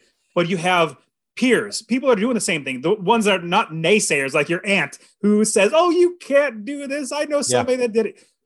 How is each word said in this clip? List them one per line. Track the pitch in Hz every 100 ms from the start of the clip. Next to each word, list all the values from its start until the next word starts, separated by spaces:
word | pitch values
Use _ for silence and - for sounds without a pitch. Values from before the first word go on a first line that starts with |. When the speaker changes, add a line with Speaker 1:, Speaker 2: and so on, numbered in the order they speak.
| _ _ _
Speaker 1:
but | 175 175
you | 185
have | 180 180 160 135 _ _ _ -
peers, | 254 196 104 -
people | - 254 269
are | 220
doing | 233 226
the |
same | - 165
thing. | 135 131
The | 156
ones | 202 180 233 208
that | 190
are |
not | 170 190 -
naysayers, | 160 160 214 - 147 135
like | 151 147
your | 170 208
aunt | 196 139 - _ _
who | 208 208
says, | 214 214 196
"Oh, | 311 349
you | 339 349 349
can't | - 277 294 220
do | 208 285 277
this. | 285 254
I | 294
know | 302 285
Speaker 2:
Yeah. |
Speaker 1:
somebody | 247 247 254 254
that | 247
did | 214 214
it." | - _ _